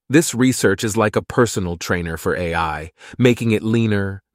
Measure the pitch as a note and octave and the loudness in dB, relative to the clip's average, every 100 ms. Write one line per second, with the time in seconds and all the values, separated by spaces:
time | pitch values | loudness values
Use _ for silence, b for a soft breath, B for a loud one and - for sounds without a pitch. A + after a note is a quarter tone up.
0 | _ C#3+ E3 A#2 B2+ B2 G#2+ G2 A2+ G#2 | _ 2 2 2 2 4 2 2 0 0
1 | G#2+ - E2+ - A#2 - F2+ F2 - F2+ | 0 0 -2 2 2 0 -6 -6 -4 -4
2 | E2+ D#2+ F#2+ D#2+ F2 E2 E2 D2+ D#2 B | -4 -4 -4 -2 -2 -2 -2 -6 -10 B
3 | B B B2 A#2+ A#2 G#2+ A2 A#2 A2+ G2+ | B B 2 4 2 0 0 0 0 0
4 | G2 G2 - | -2 -8 -10